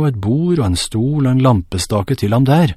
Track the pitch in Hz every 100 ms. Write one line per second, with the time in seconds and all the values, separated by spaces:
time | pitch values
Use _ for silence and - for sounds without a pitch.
0 | 151 113 98 139 175 170 104 87 - 110
1 | 127 151 131 127 131 107 - 92 - 104
2 | 95 101 101 117 131 151 156